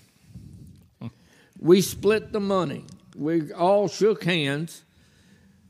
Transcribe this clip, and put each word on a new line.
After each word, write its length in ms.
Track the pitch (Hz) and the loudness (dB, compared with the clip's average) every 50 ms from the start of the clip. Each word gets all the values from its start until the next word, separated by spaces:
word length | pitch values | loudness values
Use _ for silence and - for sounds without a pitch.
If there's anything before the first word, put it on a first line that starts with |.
| - _ _ _ _ - - - - - - - - - - - - _ _ - - 113 - _ _ _ _ _ _ _ _ - | -20 _ _ _ _ -20 -20 -20 -20 -20 -20 -20 -20 -20 -20 -20 -20 _ _ -16 -16 -16 -16 _ _ _ _ _ _ _ _ -2
we 220 | - 151 180 202 | 4 6 6 6
split 520 | 170 - - - - 196 214 - - - | 6 2 -4 -2 0 0 0 0 -2 -6
the 80 | - 214 | -6 -6
money. 440 | 202 196 196 190 170 147 131 117 - - - - _ - - | -2 -2 0 0 -2 -2 -6 -10 -12 -16 -20 -20 _ -20 -12
We 360 | - 143 156 165 170 151 147 | -8 -4 -2 -2 -2 -2 -4
all 360 | 202 - 170 180 202 208 208 175 | -4 0 2 2 4 2 2 -2
shook 360 | - - 185 220 208 - - | 0 0 2 2 2 0 0
hands. 580 | 165 180 165 147 139 143 147 165 165 - - _ _ _ _ _ _ _ _ _ _ _ _ _ _ _ _ _ | 0 0 0 0 0 -2 -4 -6 -8 -12 -16 _ _ _ _ _ _ _ _ _ _ _ _ _ _ _ _ _